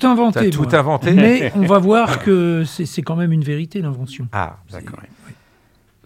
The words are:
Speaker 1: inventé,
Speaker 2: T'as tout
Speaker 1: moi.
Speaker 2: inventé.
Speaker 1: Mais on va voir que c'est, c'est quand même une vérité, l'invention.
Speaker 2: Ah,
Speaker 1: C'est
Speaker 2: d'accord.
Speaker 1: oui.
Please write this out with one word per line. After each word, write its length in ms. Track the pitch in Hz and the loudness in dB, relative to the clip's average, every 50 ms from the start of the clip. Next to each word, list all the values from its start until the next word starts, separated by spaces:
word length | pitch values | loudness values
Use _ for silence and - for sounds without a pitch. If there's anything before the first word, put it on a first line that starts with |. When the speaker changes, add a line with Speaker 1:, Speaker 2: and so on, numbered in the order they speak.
| - | 2
Speaker 1:
inventé, 420 | 254 247 226 240 233 - 117 113 190 | 2 2 2 2 0 0 0 0 0
Speaker 2:
T'as 20 | 151 | 0
tout 60 | 143 | 0
Speaker 1:
moi. 140 | 147 - 170 | 0 2 2
Speaker 2:
inventé. 340 | 156 131 143 156 131 - 170 175 | 2 2 2 0 -2 2 2 4
Speaker 1:
Mais 360 | 190 202 226 247 262 - 120 - | 6 6 6 4 2 0 -2 0
on 100 | 202 190 | 0 2
va 120 | 170 202 196 | 4 4 4
voir 420 | 180 196 214 233 233 196 - - | 4 4 2 2 2 0 -2 -2
que 400 | - 208 190 180 175 170 170 165 165 | 0 2 2 2 2 0 0 -2 -2
c'est, 220 | 143 - - 170 | -4 -6 -8 -8
c'est 160 | 135 - - | -8 -8 -8
quand 140 | 143 - 160 | -6 -6 -4
même 160 | 170 175 165 | -2 -2 0
une 100 | 160 160 | 0 0
vérité, 400 | 143 143 147 147 165 160 - 202 | -2 -2 -4 -6 -8 -8 -8 -8
l'invention. 460 | 170 147 135 123 131 127 - - 123 113 | -6 -6 -6 -8 -10 -12 -10 -12 -10 -8
Speaker 2:
Ah, 280 | - 101 87 80 85 - _ - | -6 -6 -6 -6 -8 -16 _ -20
Speaker 1:
C'est 160 | 95 87 - | -20 -18 -18
Speaker 2:
d'accord. 160 | - - - - - - _ - | -18 -18 -20 -20 -20 -20 _ -20
Speaker 1:
oui. 60 | - - _ _ _ _ _ _ _ _ _ _ _ _ _ _ | -20 -20 _ _ _ _ _ _ _ _ _ _ _ _ _ _